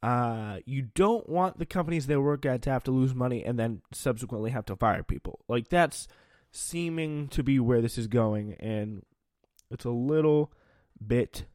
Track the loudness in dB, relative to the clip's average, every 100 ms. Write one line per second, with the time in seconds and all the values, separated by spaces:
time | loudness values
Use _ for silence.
0 | 0 0 0 -2 -6 -8 -6 -6 -6 2
1 | 2 2 -2 0 0 -2 -6 -4 -2 -2
2 | 0 0 2 0 0 -2 0 -2 0 2
3 | 2 2 0 -2 -2 -2 -2 -2 _ -6
4 | -4 -2 -4 -4 -4 -4 -4 0 2 2
5 | -2 -6 -6 -14 _ -2 2 4 4 0
6 | -14 -18 _ _ _ -12 -8 -4 -4 -2
7 | -4 -4 -4 -2 2 4 6 4 2 -2
8 | 0 2 2 0 -4 -8 -6 -4 -4 -8
9 | -16 _ _ _ _ _ _ -10 -4 -2
10 | 2 4 6 6 2 -4 _ _ _ -16
11 | 0 2 2 -4 -14